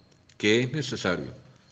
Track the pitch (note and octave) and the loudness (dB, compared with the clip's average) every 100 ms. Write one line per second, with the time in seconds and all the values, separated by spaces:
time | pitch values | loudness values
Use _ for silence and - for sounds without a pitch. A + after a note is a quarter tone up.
0 | _ _ _ - G#2 A2+ B2+ D3+ C3 A2 | _ _ _ -2 2 4 2 -2 -4 -2
1 | G2 E2+ C#2 - - - _ | -2 -2 -4 -14 -20 -20 _